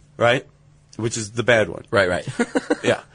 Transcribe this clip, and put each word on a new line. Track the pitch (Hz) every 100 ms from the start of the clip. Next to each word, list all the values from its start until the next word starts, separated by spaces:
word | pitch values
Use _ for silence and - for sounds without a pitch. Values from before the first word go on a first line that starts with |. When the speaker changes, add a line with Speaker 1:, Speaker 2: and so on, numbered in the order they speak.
| _ -
Speaker 1:
Right? | 117 135 - _ _ _ _ -
Which | 110 117
is | 104
the | 117
bad | 110 113 92
one. | - -
Speaker 2:
Right, | 104 90
right. | 87 -
<laughs> | - - - - -
Speaker 1:
Yeah. | - - -